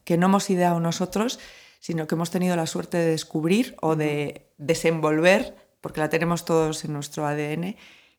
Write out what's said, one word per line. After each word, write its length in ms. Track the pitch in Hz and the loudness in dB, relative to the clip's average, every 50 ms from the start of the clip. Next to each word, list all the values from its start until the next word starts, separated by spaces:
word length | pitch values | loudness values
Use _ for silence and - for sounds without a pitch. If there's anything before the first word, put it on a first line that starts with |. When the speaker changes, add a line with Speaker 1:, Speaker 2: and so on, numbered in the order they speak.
| _ | _
Speaker 1:
que 120 | - 175 165 | 0 2 2
no 100 | 180 190 | 4 4
hemos 220 | 196 202 190 - | 4 2 2 0
ideado 280 | 190 180 180 175 170 170 | 0 2 2 2 2 2
nosotros, 600 | 165 165 160 - 185 175 - 196 220 254 - - - - - - - - _ _ | 0 -2 -2 -2 -4 -4 -2 -2 -2 -2 -4 -8 -12 -18 -20 -20 -20 -20 _ _
sino 280 | - - 170 160 156 151 | -10 -6 -4 -4 -2 -2
que 80 | 170 | -2
hemos 140 | 160 170 165 | -2 -2 -2
tenido 260 | - 180 180 180 175 | -2 0 0 0 2
la 120 | 170 160 160 | 0 0 -2
suerte 300 | - 175 170 - - 175 | -4 -6 -6 -4 -2 0
de 100 | 165 165 | 2 2
descubrir 680 | 160 156 - - - 160 151 170 190 226 254 247 - - | 0 0 -2 -4 -4 -2 0 2 2 2 2 0 -4 -4
o 140 | - 160 160 | -2 0 0
de 500 | 156 151 151 147 147 147 139 - - - _ _ - | 2 0 0 -2 -2 -4 -6 -8 -12 -18 _ _ -6
Speaker 2:
Ujú. 60 | 147 135 | -2 -2
Speaker 1:
desenvolver, 880 | 165 160 - 165 165 160 156 156 156 156 165 180 196 214 269 - - - _ _ _ _ | 0 2 2 2 2 2 2 0 2 4 6 6 6 4 2 -2 -10 -16 _ _ _ _
porque 180 | - - - 156 | -14 -10 -4 -4
la 100 | 156 151 | -2 0
tenemos 360 | 160 165 170 170 170 165 - | 0 0 0 0 0 -2 0
todos 400 | - 165 160 160 156 156 156 - | 0 2 2 2 2 -2 -4 -6
en 80 | 156 151 | -8 -8
nuestro 320 | 143 143 143 - 160 151 | -8 -8 -8 -8 -6 -4
A 80 | 147 147 | -4 -2
D 200 | 151 151 147 151 | -4 -4 -4 -4
N, 220 | 165 170 190 233 - - - - - _ _ _ | -4 -6 -6 -8 -10 -16 -20 -20 -20 _ _ _